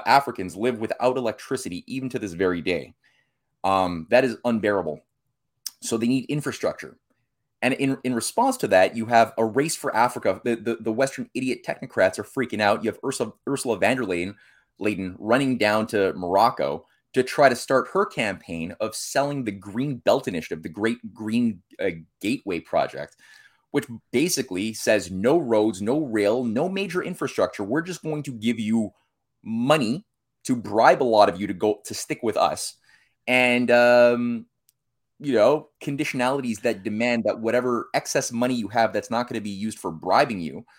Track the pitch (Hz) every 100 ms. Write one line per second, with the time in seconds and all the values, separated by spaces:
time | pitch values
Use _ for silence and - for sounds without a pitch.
0 | - 135 131 104 92 87 120 113 110 -
1 | 127 127 117 - - 131 95 87 - 131
2 | 131 123 101 82 95 87 82 85 67 _
3 | _ _ _ _ _ _ 92 95 90 85
4 | 80 120 131 110 123 113 104 101 80 73
5 | _ _ _ _ _ _ - - - 117
6 | 117 131 120 147 143 113 95 - 78 -
7 | _ _ _ _ _ _ 127 135 135 131
8 | 127 120 - - 262 262 113 92 98 117
9 | 110 117 110 - 113 110 156 - 143 110
10 | 123 120 104 92 120 117 104 113 110 110
11 | 135 - 117 - 131 - - - 131 -
12 | 101 - 101 - 120 104 104 107 113 -
13 | 139 - 110 - - 139 127 104 98 131
14 | 104 87 92 - _ _ _ - 104 92
15 | 92 92 107 127 139 123 107 107 110 104
16 | 95 - 87 95 117 - 69 76 - _
17 | _ 131 127 - 139 120 - 131 - 190
18 | 208 - 110 90 - 82 82 - 110 -
19 | - 139 143 143 113 98 101 101 147 123
20 | - 127 - 87 - 82 85 80 113 120
21 | 107 95 107 117 117 92 _ - 95 82
22 | 80 _ 101 - 98 85 - 82 65 65
23 | 76 _ - - _ _ _ 143 123 113
24 | _ 120 170 143 123 92 110 110 - 107
25 | 85 95 113 170 131 110 110 95 101 147
26 | 143 110 101 123 117 110 180 190 196 180
27 | 175 180 104 - 92 - 101 143 175 165
28 | 160 151 143 117 113 117 107 113 104 -
29 | _ _ _ _ - 113 127 156 110 151
30 | - _ _ _ - 120 101 104 135 175
31 | 127 107 101 87 98 92 107 104 - 104
32 | - - 113 - 87 80 - - _ _
33 | _ _ - 127 123 123 120 120 120 123
34 | 120 120 120 117 - _ _ _ _ _
35 | _ - 143 113 113 151 - _ - 139
36 | 147 131 123 139 127 101 120 98 101 107
37 | 120 117 107 107 113 120 127 120 - 139
38 | - 147 - 117 127 123 98 117 110 101
39 | - 117 123 117 104 98 110 - 92 80
40 | 87 110 143 101 80 69 -